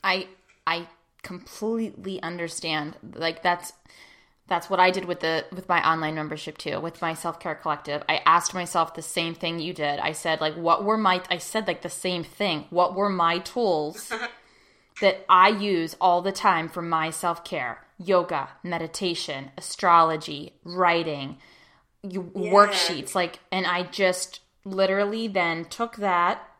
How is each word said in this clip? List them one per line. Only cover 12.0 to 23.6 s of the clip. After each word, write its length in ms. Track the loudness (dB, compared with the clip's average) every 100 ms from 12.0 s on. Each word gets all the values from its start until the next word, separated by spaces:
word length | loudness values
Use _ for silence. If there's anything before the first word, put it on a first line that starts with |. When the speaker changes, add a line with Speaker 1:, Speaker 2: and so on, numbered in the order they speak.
| -4 -4
Speaker 1:
thing. 420 | -6 -4 -2 -2 -2
"What 260 | 2 2
were 140 | 4 0
my 300 | 2 2 2
tools 760 | -2 -2 2 2 0 -6 -8 -8 -8 -12 _ _
Speaker 2:
<laughs> 440 | _ _ _ 2
Speaker 1:
that 240 | 2 2 4
I 180 | 8 8
use 480 | 6 0 0 0 2
all 200 | 4 4
the 120 | 2
time 360 | 0 2 2 -2
for 140 | -6
my 260 | -2 -2 -2
self-care?" 800 | -2 -4 -4 -6 -6 -6 -10 -16 _
Yoga, 520 | 2 2 2 -4 -6 -10
meditation, 880 | -6 -4 -6 -4 -4 -4 -6 -8 -10 -14
astrology, 960 | -12 -2 6 6 6 2 -6 -12 -14 _
writing, 760 | -12 0 2 2 0 -6 -10 -14 -20 _ _ _ _ _
you, 280 | -10 -8 -8
Speaker 2:
Yeah. 160 | -6 4
Speaker 1:
worksheets. 640 | 8 8 6 0 -2 -4
Like, 260 | -2 -2 -4 _
and 160 | -2